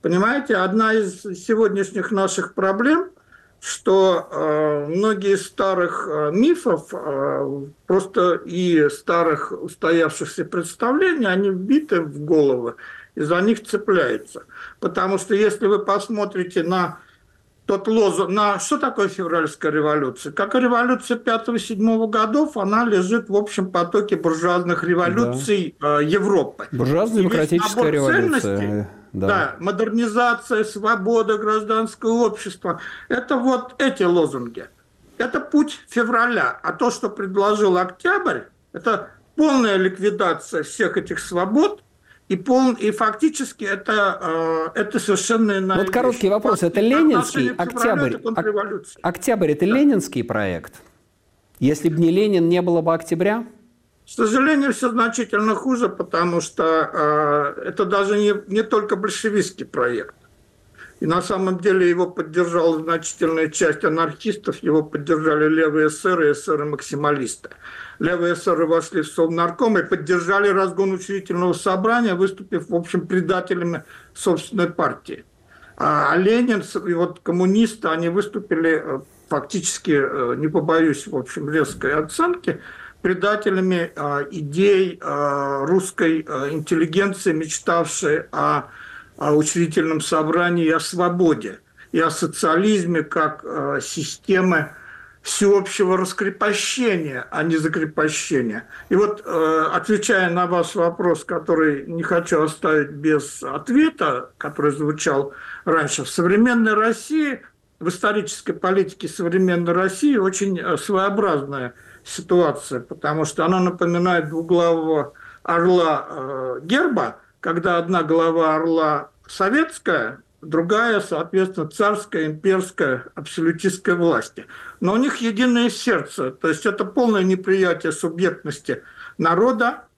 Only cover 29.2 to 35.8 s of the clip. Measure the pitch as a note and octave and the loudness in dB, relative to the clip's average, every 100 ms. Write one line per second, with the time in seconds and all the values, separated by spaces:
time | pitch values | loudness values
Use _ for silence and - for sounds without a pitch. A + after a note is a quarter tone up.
29.2 | G3 G3 C#3+ - F3+ F#3+ A3 A3+ A#3 G#3+ | 0 0 0 -4 -6 -2 0 0 0 2
30.2 | A#3+ A#3+ - G#3+ G#3+ G#3+ G#3+ A3+ F#3+ A#3 | 2 0 -2 -2 -2 -2 -2 0 2 2
31.2 | G#3+ G#3 G#3+ G#3+ G#3+ A3 A3 - A3+ A#3 | 2 0 0 -2 0 -2 -2 -4 0 2
32.2 | A#3 G#3 G3 - F3+ E3 - - - A#3+ | 2 -2 -12 -8 -6 -6 -10 -18 -4 -4
33.2 | B3 C4+ B3+ B3+ B3+ - C4+ C4+ F3+ F3 | 0 0 2 0 -2 -2 -2 2 2 4
34.2 | D3+ C3+ A#2+ A2+ D#2 _ _ _ _ - | 2 -2 -10 -12 -18 _ _ _ _ -6
35.2 | A#3+ D#4 C#4 D4 D4 - | -4 -4 0 2 2 -4